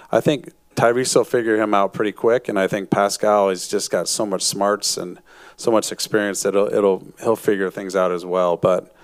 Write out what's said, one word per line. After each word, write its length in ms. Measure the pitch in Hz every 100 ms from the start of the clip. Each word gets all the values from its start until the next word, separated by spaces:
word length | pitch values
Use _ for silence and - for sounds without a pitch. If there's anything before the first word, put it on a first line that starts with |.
| -
I 100 | 113
think 300 | - 143 - - _
Tyrese 400 | - 117 123 123
will 80 | 135
figure 340 | 110 123 113 107
him 160 | 107
out 200 | 104 98
pretty 180 | - 107
quick, 380 | - 117 123 -
and 100 | 101
I 80 | 92
think 240 | 104 95
Pascal 580 | 101 101 - 107 104 98
has 200 | 90 -
just 240 | 101 -
got 160 | 95 85
so 180 | - 107
much 160 | 92
smarts 540 | - - 101 104 - -
and 240 | 90 80 _ - - -
so 140 | -
much 220 | 110 -
experience 500 | 101 - 107 104 95
that 60 | 101
it'll, 260 | 98 104
it'll, 320 | 110 101 95 98 -
he'll 160 | 120 110
figure 340 | - 98 95
things 240 | 101 98
out 160 | 92 92
as 160 | 90 90
well. 300 | 92 90 85
But, 360 | 98 90 - _